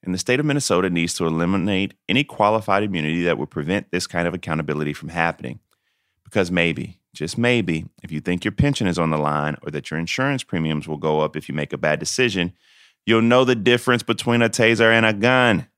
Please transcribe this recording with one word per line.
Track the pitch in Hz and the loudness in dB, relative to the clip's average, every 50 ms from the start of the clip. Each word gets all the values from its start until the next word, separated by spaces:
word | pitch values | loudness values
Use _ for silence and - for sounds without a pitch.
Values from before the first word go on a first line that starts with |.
| - | -4
And | 92 92 | -4 -6
the | 92 | -4
state | - - 123 127 | 0 0 0 0
of | 147 | 2
Minnesota | 151 139 147 131 - 95 87 92 95 | 0 0 -2 0 0 2 2 2 2
needs | 90 85 82 82 - | 0 0 -2 -2 -2
to | - 87 | -2 -2
eliminate | 82 80 80 85 85 95 98 82 101 101 95 98 95 - _ _ - | -2 0 0 0 0 0 -2 -2 -2 -2 -2 -2 -4 -8 _ _ -2
any | - 123 147 | 0 0 0
qualified | - - - 107 104 107 113 104 - 98 98 104 | -2 -2 0 0 2 2 0 0 0 0 0 0
immunity | 104 95 85 76 76 80 85 87 | 0 -2 -2 -2 0 0 0 0
that | 85 82 | 0 0
would | - 71 73 | 0 -2 -6
prevent | - 85 73 76 92 101 - _ | -6 -8 -4 -2 -2 -2 -4 _
this | - 87 - | -6 -6 -6
kind | - - 87 85 85 | -4 -4 -2 -2 -2
of | 82 | -2
accountability | 92 - - 80 78 80 73 76 73 76 73 73 | -4 -6 -4 -4 -4 -2 -4 -4 -4 -4 -4 -6
from | - - 76 | -8 -10 -10
happening. | 80 85 82 85 80 - - 65 - - _ _ _ _ _ _ _ _ _ _ _ _ _ | -2 0 0 0 0 -4 -10 -12 -12 -12 _ _ _ _ _ _ _ _ _ _ _ _ _
Because | - - 107 95 87 92 | -4 0 0 0 2 2
maybe, | 90 85 85 80 76 - - - _ _ _ _ | 0 2 0 0 -4 -8 -10 -12 _ _ _ _
just | - 78 78 - | -10 -8 -6 -4
maybe, | - 117 120 123 120 110 82 82 80 78 - _ _ _ | 0 2 2 2 2 2 0 -2 -4 -4 -8 _ _ _
if | - 80 | -10 -10
you | 76 | -8
think | 69 - 90 87 - | -4 -2 -4 -2 -2
your | 104 - | -6 0
pension | - 135 143 139 - 113 | 0 0 0 2 0 0
is | 95 87 87 | -2 0 0
on | 85 80 | 0 0
the | 78 76 | 0 0
line | 76 76 73 76 73 76 76 - - | 0 0 0 0 -2 -2 -4 -6 -10
or | - 73 | -8 -8
that | 76 - - | -8 -8 -6
your | 78 80 | -8 -6
insurance | 82 87 - - 131 139 143 131 - | -6 -6 -4 -4 -2 -2 -2 -4 -6
premiums | _ - 87 80 78 78 76 - | _ -4 -2 -2 -2 -2 -4 -4
will | 80 78 73 | -6 -10 -4
go | 73 78 78 76 | -2 0 0 2
up | 78 78 - | 0 0 -2
if | 80 73 - | -6 -10 -8
you | 73 | -6
make | 73 73 73 - | -6 -6 -6 -6
a | 73 | -4
bad | - 78 76 73 | 0 0 0 0
decision, | 82 - - - 127 123 95 95 87 90 - _ _ _ _ _ _ _ _ _ _ | -2 -6 -2 0 0 0 0 0 -2 -2 -4 _ _ _ _ _ _ _ _ _ _
you'll | - 113 113 113 | 2 2 4 4
know | 117 120 127 131 | 6 6 6 6
the | 123 127 | 4 2
difference | 117 98 123 120 120 - - 123 120 - | 2 4 4 4 4 4 2 0 0 2
between | - 117 - - - 117 117 | -2 -4 -2 0 0 2 2
a | 117 113 | 2 2
taser | - - 120 113 117 107 117 113 113 | 2 4 4 4 4 6 6 6 6
and | 113 110 | 6 4
a | 110 107 | 4 2
gun. | 101 104 120 127 127 127 120 110 85 - _ _ | 2 2 4 4 6 4 4 4 2 -2 _ _